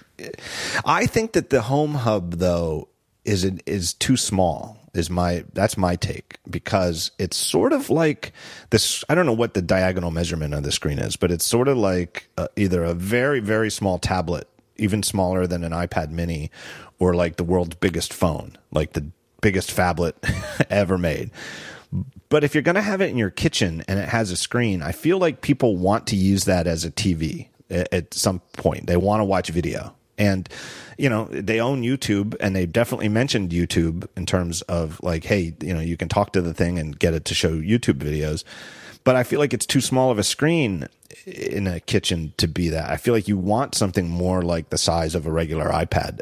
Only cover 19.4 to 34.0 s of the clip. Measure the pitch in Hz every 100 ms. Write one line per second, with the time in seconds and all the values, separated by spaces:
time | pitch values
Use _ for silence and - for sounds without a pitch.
19.4 | 107 95 - - 90 85 85 - - 92
20.4 | - - - 101 92 92 85 71 - -
21.4 | - - - - - 95 - - - 151
22.4 | 143 151 139 180 208 190 180 196 101 -
23.4 | 165 - 95 80 - 95 85 113 104 90
24.4 | - 120 117 90 76 - 151 190 170 -
25.4 | - 131 123 90 92 107 - 104 95 98
26.4 | 98 92 85 82 80 - 98 82 80 -
27.4 | - _ - 92 82 92 - - 107 90
28.4 | _ - 80 73 - 87 98 107 98 92
29.4 | 90 85 82 - - - _ - 104 95
30.4 | 85 - - - - - 139 110 110 65
31.4 | 101 113 120 139 120 135 - 101 104 -
32.4 | 98 95 87 113 117 120 104 110 135 113
33.4 | 92 85 85 - 82 85